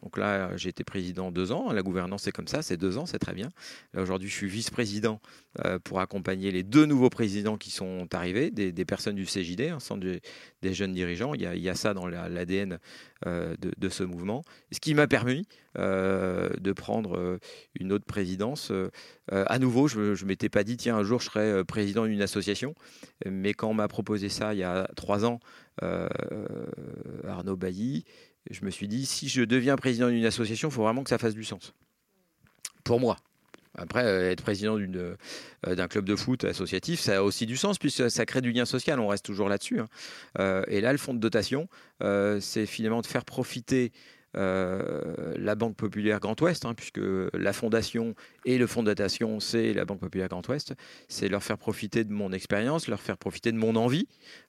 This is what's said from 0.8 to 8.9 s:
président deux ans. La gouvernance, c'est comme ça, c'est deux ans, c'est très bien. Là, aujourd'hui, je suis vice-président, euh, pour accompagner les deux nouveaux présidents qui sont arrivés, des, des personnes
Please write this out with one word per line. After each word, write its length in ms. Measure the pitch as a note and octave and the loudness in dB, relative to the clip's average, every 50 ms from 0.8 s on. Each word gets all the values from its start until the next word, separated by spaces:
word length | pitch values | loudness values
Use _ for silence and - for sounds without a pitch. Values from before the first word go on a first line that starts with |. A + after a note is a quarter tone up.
| G2+ | -8
président 480 | - - G2 F2+ F2+ F2 F#2 F#2 F2+ | -6 -4 -4 -4 -4 -4 -4 -6 -4
deux 180 | E2+ F#2 F#2 F#2 | -2 0 0 0
ans. 220 | C3 F#3 C4 A3 | 0 -2 -2 0
La 80 | B2 G2+ | 0 0
gouvernance, 440 | F#2 F#2+ F2+ F#2 F2 F#2 G2 G2+ - | 0 0 0 -2 -2 -2 -4 -4 -4
c'est 60 | G2+ | -6
comme 160 | - - E2+ | -6 -6 -6
ça, 140 | - - D3 | -4 -4 -4
c'est 160 | - - F#2 | -2 -4 -2
deux 220 | D#2+ F#2+ F#2 F#2 B2+ | 0 0 0 0 -2
ans, 80 | E3+ | -4
c'est 120 | F3 - - | -6 -4 -4
très 140 | - - | -4 -4
bien. 160 | F#2 F2+ A2 D#3+ - - - - - - - _ - | -4 -6 -8 -8 -10 -14 -16 -18 -18 -18 -18 _ -6
Là, 80 | F#2+ | -4
aujourd'hui, 260 | F#2 F2+ F#2+ F#2+ F#2+ G2+ | -2 -2 -2 -2 -4 -6
je 60 | - | -6
suis 140 | - G#2 F#2+ | -4 -4 -4
vice-président, 720 | F#2 A2+ A2+ - - B2+ A#2 G2+ G2+ G#2+ A2 A2+ A2 G#2+ - - - - _ _ - - - | -4 -4 -4 -4 -2 -2 -2 -2 0 0 0 0 0 -2 -8 -18 -20 -20 _ _ -8 -4 -2
euh, 140 | F2+ F#2 F2 | -2 -2 -4
pour 220 | - - G2 F#2+ | -4 -4 -2 -2
accompagner 500 | F#2+ - G2+ G2 F2 F#2 F#2+ F#2+ F#2+ G2 | -2 -2 -4 -4 -2 -2 -2 0 0 0
les 120 | F#2 F2+ | 0 -2
deux 220 | F#2 G2+ A#2 D3+ D#3 | 0 6 8 8 8
nouveaux 240 | D3+ C#3+ C3 B2+ A#2+ | 8 8 6 6 6
présidents 480 | - - A#2 G2+ G2 G#2 G2+ A2 G#2+ | 6 4 0 0 0 0 0 -2 -2
qui 140 | G2+ - F2+ | -4 -6 -8
sont 360 | - - G2 F#2 F#2 F2+ F2+ E2+ | -8 -6 -6 -6 -6 -6 -6 -4
arrivés, 380 | - F2+ F2+ F2+ F#2 A#2 D#3 - | -4 -2 -2 0 0 2 0 0
des, 200 | A3+ G#2 G2 F#2 | 0 0 -2 0
des 140 | F2 E2+ F2+ | 0 -2 -2
personnes 320 | - | -2